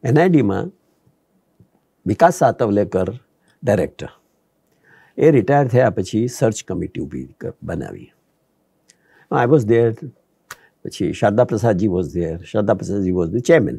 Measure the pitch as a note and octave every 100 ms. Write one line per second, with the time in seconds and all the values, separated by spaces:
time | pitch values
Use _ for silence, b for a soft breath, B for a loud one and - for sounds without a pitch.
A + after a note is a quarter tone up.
0 | A#2+ D3 F3+ E3 G#2 F#2+ F3+ _ _ _
1 | _ _ _ _ _ _ _ _ _ _
2 | - - E3+ E3+ C3+ - A#2 G#2 G2+ F#2
3 | F#2 A#2 _ _ _ _ C3 G#2 - -
4 | - _ _ _ _ _ _ b b b
5 | b - D3 C#3+ G2 C#3+ C3+ A#2+ B2 F#2+
6 | F#2 G#2+ A#2+ - B2 G#2+ - F2+ F2 -
7 | D2 C2 B1+ - - - - E2+ A1 G1+
8 | - _ _ _ _ _ _ _ _ b
9 | b b b C#3+ A#2+ D3+ G#2+ A#2 A#2 A2+
10 | C#3 _ _ _ _ B B _ - -
11 | F#2+ - G#2+ G#2 B2 A2 A#2 F#2+ G#2+ F2+
12 | E2 F2 E2 E2+ F#2 A2 G2+ G2 - G2+
13 | F#2 F2+ E2 A2 A#2+ E3 F#2+